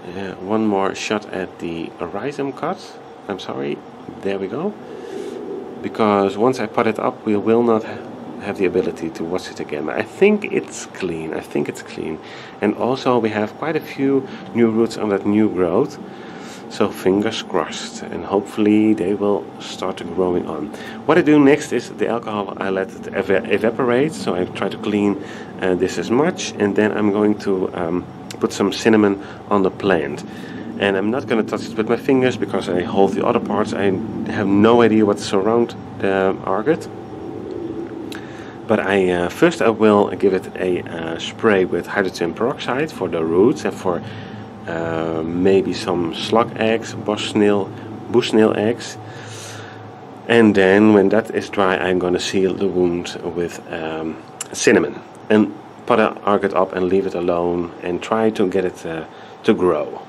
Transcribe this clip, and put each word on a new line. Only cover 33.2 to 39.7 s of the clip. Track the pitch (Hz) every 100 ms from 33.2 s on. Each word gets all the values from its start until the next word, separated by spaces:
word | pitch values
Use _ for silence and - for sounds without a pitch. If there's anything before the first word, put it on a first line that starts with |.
other | - 117
parts. | - 101 -
I | - 98 95 - - 110
have | 107 101
no | 101 110 120
idea | 113 110 104
what's | 101 -
around | 101 98 117 117 - - -
the | 98 98 95 95
orchid. | - 95 110 170 - - - - - - - - - - - - - - - - - - -
But | 107
I, | 95 98 92
uh, | 90 87
first | - 165 170
I |
will | 113